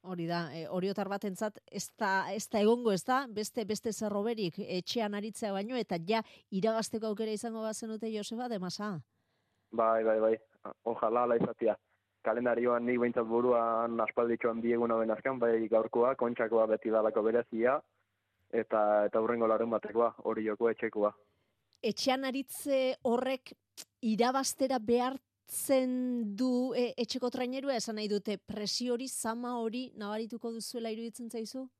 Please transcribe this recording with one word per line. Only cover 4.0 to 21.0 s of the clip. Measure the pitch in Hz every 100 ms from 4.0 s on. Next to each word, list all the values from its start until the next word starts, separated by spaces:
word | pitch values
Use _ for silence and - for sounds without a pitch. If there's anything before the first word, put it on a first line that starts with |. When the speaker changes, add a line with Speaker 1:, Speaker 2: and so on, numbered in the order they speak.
| 214 202
Speaker 1:
hoberik | 208 226 185 156
etxean | 202 185 - 240 214
aritzea | 208 214 202 214
baino, | 196 208 254
eta | 208 170 165
ja | 220 214 - _
irabazteko | 190 214 220 220 226 220
aukera | 208 220
izango | 214 233 220
bazenute, | 220 220 226 220 220
Joseba, | 214 208 226 247
demasa? | 214 180 - 208 175 - _ _ _ _ _ _
Speaker 2:
Bai, | - 113 113
bai, | 110 110
bai, | 110 113 _ _ 104 - 117
ojala | 117 113 120
hala | 120 117
izatea. | - 113 113 101 _ _ _ _
Kalendarioan | - 113 123 117 123 120 120
nik | 123
behintzat | 120 120 113
buruan | 117 123 120 117 113 117 117
aspalditxoan | 110 - 120 117 120 113
bi | 117
egun | 117 117
hauen | 113 113
azkan, | 110 135 135
bai | 117 113 113
gaurkoa, | 113 113 123 120 135
Kontxakoa | 120 117 113 113 110
beti | 107 113
dalako | 110 107 110
berezia, | 107 117 117 113 117 143 - _ _ _ _ _ _
eta, | 117 110 110 104 107 104
eta | 113
hurrengo | 110 120 113
larunbatekoa, | 110 117 113 107 110 117 -
Orioko | - 110 107 104 117
etxekoa. | 110 113 107